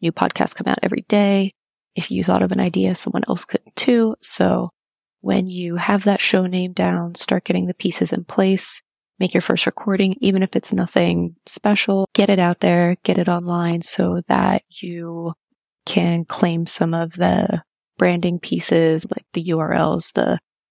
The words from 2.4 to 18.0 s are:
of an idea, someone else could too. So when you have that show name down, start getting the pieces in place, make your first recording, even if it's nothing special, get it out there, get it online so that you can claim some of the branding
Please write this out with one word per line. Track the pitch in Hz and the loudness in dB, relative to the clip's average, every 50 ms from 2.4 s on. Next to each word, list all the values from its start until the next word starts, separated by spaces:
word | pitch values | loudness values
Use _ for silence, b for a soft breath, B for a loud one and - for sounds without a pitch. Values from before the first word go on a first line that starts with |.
| 185 | 2
of | 180 | 0
an | 190 190 | 0 0
idea, | 185 180 170 185 190 185 180 | 0 0 0 0 0 0 0
someone | - - - - - - | -2 -4 -4 -4 -4 -2
else | - - 175 - | -2 -4 -4 -4
could | - - - _ _ - | -4 -6 -6 _ _ -8
too. | - - 262 247 233 226 220 - - | -4 0 2 2 4 2 0 0 -4
So | - - - - - 185 180 180 180 175 - _ _ _ _ _ _ _ _ _ | -6 -4 0 0 2 2 2 0 -2 -6 -10 _ _ _ _ _ _ _ _ _
when | - 196 190 190 185 | -2 0 0 0 0
you | 185 180 180 175 170 170 | -2 -4 -6 -6 -4 -4
have | 175 - - 202 196 - | -2 0 0 0 2 2
that | 208 196 - | 2 2 2
show | - - - 190 185 | 2 2 2 2 2
name | 180 185 185 180 180 180 | 0 0 -2 -2 -2 -2
down, | - 185 180 180 175 170 170 175 | 0 0 0 0 0 -2 -4 -6
start | - - - 190 180 - | -6 -2 -2 -2 -2 0
getting | - 180 - 180 | -2 -2 0 -2
the | 180 - | -2 -4
pieces | - - 175 - - 175 - | -4 -4 -4 -2 -2 -2 -2
in | - - 170 | -2 -4 -6
place, | - - - 190 190 190 190 - - - - - _ _ _ _ _ _ - | -4 0 0 2 2 2 0 0 -4 -6 -6 -10 _ _ _ _ _ _ -4
make | 185 180 - | -2 0 0
your | 180 | 0
first | - - 190 170 - | 0 0 0 0 0
recording, | - - - - 208 196 185 196 190 185 - | -2 -4 -4 -4 -2 0 2 2 0 0 0
even | - 196 190 185 190 | 0 2 2 2 0
if | - - | 0 -2
it's | 196 - - 196 | -4 -4 -2 -2
nothing | 180 175 - - - 175 175 175 170 175 170 165 _ - | -2 -2 0 0 0 2 2 2 0 -2 -4 -6 _ -8
special, | - - - - 208 208 - - - 196 196 190 - - | -6 -6 -2 0 2 2 2 2 0 0 0 0 0 2
get | - 202 196 | 2 2 4
it | 202 185 | 4 4
out | 175 175 175 - | 2 2 2 2
there, | 185 180 170 175 175 170 180 - - | 2 2 4 4 4 2 0 0 -2
get | - - | -2 0
it | 180 175 180 | 0 0 0
online | 175 175 175 175 175 170 170 170 170 170 | 0 -2 -2 -2 -2 -2 0 0 -2 -2
so | - - - - 180 180 175 175 - | -2 -2 -2 0 0 0 -2 -2 -2
that | - - - - - - - - | 0 0 2 2 2 2 0 -2
you | _ - - - 175 170 170 170 170 170 165 170 170 170 _ _ _ _ _ _ _ _ _ - | _ -18 -14 -12 -10 -10 -10 -10 -10 -8 -8 -6 -8 -8 _ _ _ _ _ _ _ _ _ -6
can | - - 180 175 170 170 170 165 | -2 0 2 2 2 2 0 -2
claim | - - - 185 175 165 165 170 | -4 -4 0 0 0 0 0 -2
some | - - - 170 165 165 | -2 -2 0 0 0 0
of | 165 165 165 - | -2 -4 -4 -2
the | 175 180 - 175 - - - - 165 - _ _ _ _ _ _ | 0 0 2 2 2 0 0 -2 -4 -6 _ _ _ _ _ _
branding | - | 0